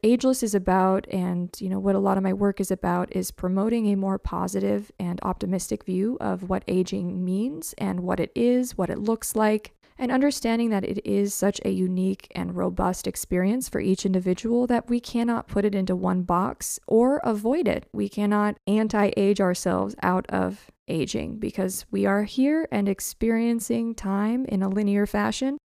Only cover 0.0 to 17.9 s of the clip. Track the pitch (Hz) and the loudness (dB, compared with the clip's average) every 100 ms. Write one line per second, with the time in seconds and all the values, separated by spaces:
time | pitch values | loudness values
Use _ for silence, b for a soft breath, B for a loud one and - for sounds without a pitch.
0 | 214 247 262 254 226 196 185 185 185 190 | 4 4 4 2 0 0 2 4 4 2
1 | - 190 180 175 175 - 190 190 196 196 | 0 -2 -2 -2 -4 -6 -4 0 2 2
2 | 196 190 190 196 202 190 190 185 180 175 | 2 2 0 2 0 0 -2 -2 0 0
3 | 180 190 180 - 180 190 214 233 208 202 | -2 -4 -4 -4 -2 0 2 2 2 2
4 | 190 190 - 175 180 196 196 208 208 - | 0 -2 -4 -4 -2 -2 0 -2 -4 -6
5 | 180 180 190 185 190 190 - - - 185 | -6 -2 -4 -4 -2 -2 -2 -6 -4 -2
6 | 214 254 208 180 185 185 - 185 180 196 | -2 -2 -4 -4 -2 -4 0 0 0 -2
7 | 175 180 185 190 247 320 - - 196 180 | -4 -4 -2 -2 -2 -6 -10 -6 -4 -2
8 | 180 185 - - 240 247 247 - 180 - | -2 -2 -2 2 4 4 0 -2 -4 -2
9 | 208 226 - 220 214 214 - _ b b | -2 -2 -2 2 2 2 -4 _ b b
10 | 247 254 285 269 233 226 233 202 - 196 | -2 2 2 0 -2 0 0 0 -2 -4
11 | - 202 202 - 196 - 190 190 185 185 | -2 0 0 0 0 0 -2 0 0 0
12 | 190 190 - - 175 180 180 180 185 180 | 0 -2 -8 -8 -6 -2 -2 0 -2 -2
13 | - - - 180 185 247 254 - - 190 | -6 -8 -2 0 2 0 -2 -2 0 2
14 | 196 185 185 180 226 240 247 240 233 240 | 2 2 2 0 2 2 2 0 2 -2
15 | - 233 240 233 - 202 208 196 190 185 | 0 -2 0 -2 -2 0 2 0 0 0
16 | 185 185 180 175 214 - - - - 220 | 0 0 2 0 0 -4 -8 -8 2 4
17 | 247 294 - 208 220 302 226 - - | 6 2 0 0 0 2 2 0 -4